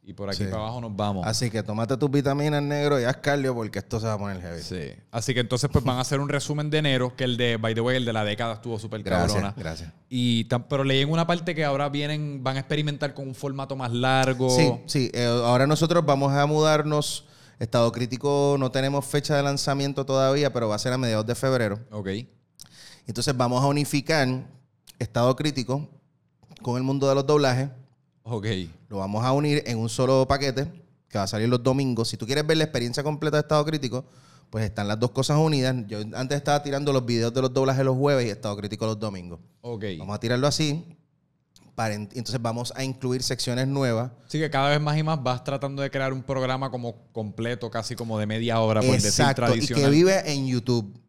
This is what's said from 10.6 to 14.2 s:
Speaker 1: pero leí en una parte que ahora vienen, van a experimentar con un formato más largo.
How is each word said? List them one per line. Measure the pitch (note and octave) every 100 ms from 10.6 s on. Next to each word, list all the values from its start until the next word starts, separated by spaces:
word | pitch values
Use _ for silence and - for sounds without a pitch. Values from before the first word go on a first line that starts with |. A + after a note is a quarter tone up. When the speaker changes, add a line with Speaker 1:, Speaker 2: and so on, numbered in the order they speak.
| A#2
Speaker 1:
pero | C#3
leí | C3+ C3+
en | C#3+
una | D#3+
parte | E3+ F3 E3
que | D#3+
ahora | D3+ C#3 C#3+
vienen, | C#3+ D3 D3+ D3+ C#3+
van | C3 C3+
a |
experimentar | C3 D3+ D3+ C#3+ C#3+
con | C3 C3+
un | B2
formato | C#3+ C3+ C3+ C3+
más | B2
largo. | A#2+ C3 C3